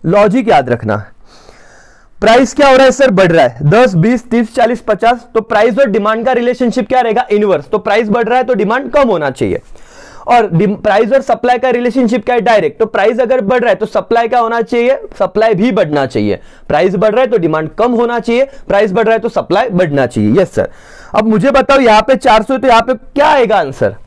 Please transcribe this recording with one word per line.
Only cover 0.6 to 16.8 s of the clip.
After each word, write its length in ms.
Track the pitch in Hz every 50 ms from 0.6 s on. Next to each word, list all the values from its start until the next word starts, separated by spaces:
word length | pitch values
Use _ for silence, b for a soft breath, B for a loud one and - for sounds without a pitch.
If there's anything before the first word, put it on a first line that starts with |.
| 131 123
रखना। 340 | 120 117 - 107 101 107 101 - - - b b b b b b b b b b b b b b b b b b - -
प्राइस 340 | 208 208 226 254 269 - -
क्या 140 | - 285 277
हो 80 | 262
रहा 80 | 262 269
है 80 | 262
सर? 180 | 254 - 277 254
बढ़ 200 | 196 190 190 170
रहा 120 | 165 165 135
है। 260 | 120 117 120 147 147
दस, 240 | 180 226 254 220 190
बीस, 340 | 165 170 226 254 233 - -
तीस, 240 | 226 233 233 214 -
चालीस, 260 | 254 233 226 247 -
पचास। 460 | - 226 214 - 226 233 247 233 - - -
तो 60 | 220
प्राइस 380 | 214 - 233 208 220 247 208 247
और 120 | 277 226
डिमांड 340 | 190 220 202 214 220 226 226
का 60 | 254
रिलेशनशिप 560 | 254 254 240 247 247 240 247 233 - 247 220 -
क्या 120 | 262 254
रहेगा? 260 | 240 226 208 240 254 -
इनवर्स। 380 | 208 208 214 202 180 143 143 -
तो 100 | - 208
प्राइस 300 | - 214 202 226 240 208
बढ़ 160 | 202 240 233
रहा 140 | 226 240 262
है 60 | 254
तो 100 | 240 247
डिमांड 360 | 190 208 190 226 262 285 -
कम 160 | - 285 269 233
होना 220 | 196 165 147 139
चाहिए, 300 | 123 - 120 98 87 - B B B B B B B B B B B B B
और 220 | - 247 240 220 190
डिम-, 260 | 170 160 208 190 208 -
प्राइस 300 | - 214 196 208 247 202
और 80 | 262 269
सप्लाई 380 | 233 - 226 - - 247 247 240
का 120 | 247 254
रिलेशनशिप 540 | 240 240 240 247 214 269 247 208 240 233 -
क्या 100 | - 247
है? 60 | 240
डायरेक्ट। 380 | 190 240 226 208 175 147 - -
तो 80 | 226
प्राइस 340 | 214 - 220 190 220 247 220
अगर 200 | 254 220 262 254
बढ़ 200 | 202 196 254 247
रहा 100 | 233 240
है 40 | 190
तो 120 | - 214
सप्लाई 420 | 208 - 214 185 - 233 233 233 226
क्या 120 | 247 247
होना 200 | 226 226 233 233
चाहिए? 360 | 226 - 247 240 240 247 269 - - - - -
सप्लाई 360 | 196 - - 214 220 226 220
भी 180 | 165 214 254
बढ़ना 320 | 196 214 185 147 147 143 135
चाहिए। 320 | 123 - 117 107 104 92 - b b b b b -
प्राइस 280 | 147 147